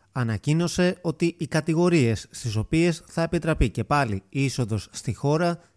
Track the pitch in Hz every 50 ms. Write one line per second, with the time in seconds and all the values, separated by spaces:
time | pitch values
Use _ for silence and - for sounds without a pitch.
0 | _ _ - 131 120 113 110 95 - 143 151 165 175 165 - - 180 180 185 -
1 | - 170 - - 175 170 - - 156 - - 156 151 - 160 160 175 180 170 160
2 | 123 113 110 - - - - - - 120 101 110 107 - - 160 170 175 160 -
3 | - - - 165 165 165 - 165 151 160 156 - 190 196 - 226 214 - 151 147
4 | 139 110 101 95 - _ - 139 139 131 - - 123 101 110 101 - - - -
5 | - - 101 - - 143 151 160 175 170 170 170 - _ _